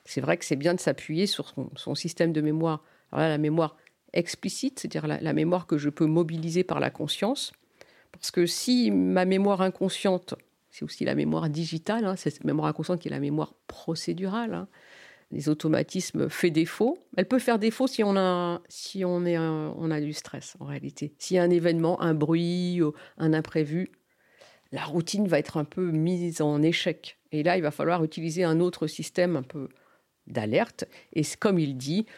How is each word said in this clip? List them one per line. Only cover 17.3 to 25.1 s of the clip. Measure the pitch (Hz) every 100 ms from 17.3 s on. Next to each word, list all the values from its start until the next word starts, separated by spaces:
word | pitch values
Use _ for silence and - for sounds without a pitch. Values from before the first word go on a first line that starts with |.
| 254
faire | 233 226
défaut | 220 220 254
si | -
on | 208 196
a, | 185 180 175 175 -
si | - - 196
on | 185 175
est | 175 170
un, | 160 156 156 -
on | 165
a | 156
du | 147
stress, | 151 - 139 - -
en |
réalité. | 139 143 - - 151 -
S'il | - 180
y |
a |
un | 175
événement, | 175 170 165 165 180
un | 170
bruit, | 160 151 165 170 180 180 175
euh, | 151 - - -
un | 160
imprévu, | 156 160 160 147 165 185 - _ _ _ _ - _ _
la | 135
routine | 156 160 165